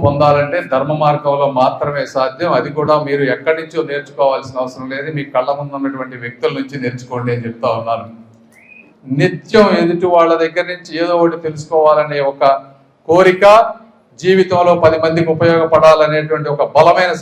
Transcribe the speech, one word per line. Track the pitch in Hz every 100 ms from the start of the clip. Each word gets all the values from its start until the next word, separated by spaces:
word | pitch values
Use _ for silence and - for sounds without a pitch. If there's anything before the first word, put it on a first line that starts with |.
పొందాలంటే | 143 143 147 143 143 175 -
ధర్మ | 131 139 151
మార్గంలో | 151 147 143 143 139 131
మాత్రమే | 135 - 147 143 127
సాధ్యం. | 135 131 - 170 135
అది | 127 151
కూడా | 151 151 143
మీరు | 139 135
ఎక్కడి | 123 151 160
నుంచో | 160 165 143
నేర్చుకోవాల్సిన | 143 139 - 139 127 123 131
అవసరం | 127 131 131
లేదు, | 135 147 151
మీ | -
కళ్ళ | 127 131 139
ముందు | 143 139
ఉన్నటువంటి | 135 135 127 123
వ్యక్తుల | 120 120 156 135
నుంచి | 131 139
నేర్చుకోండి | 123 120 - 123 123
అని | 120 113
చెప్తా | 113 127 113
ఉన్నాను. | 113 113 113 - - _ _ _ _ - _ _ 135 139
నిత్యం | 180 170 - 220 202 175
ఎదుటి | 170 170 180
వాళ్ళ | 170 165 165
దగ్గర | 160 165 175
నుంచి | 175 175 160
ఏదో | 175 175
ఒకటి | 170 160 160
తెలుసుకోవాలనే | 151 - 165 151 151 151 143 139
ఒక | 139 139 135 - - _ _ -
కోరిక, | 170 185 185 202 214 226 - - _ _ -
జీవితంలో | 180 190 180 180 175 170 160
పది | 160
మందికి | 160 165 160 160
ఉపయోగపడాలనేటువంటి | 170 165 160 160 156 156 151 156 151 151 151 143
ఒక | 135 143
బలమైన | 165 180 180 -